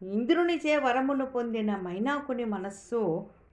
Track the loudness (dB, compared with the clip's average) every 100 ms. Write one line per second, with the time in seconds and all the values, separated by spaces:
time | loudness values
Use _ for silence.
0 | -4 -2 2 4 4 2 2 2 4 2
1 | 2 0 0 -2 -2 0 0 -2 -2 -2
2 | 0 -2 -2 -4 -2 -4 -6 -10 -4 0
3 | 0 0 -4 -16 -20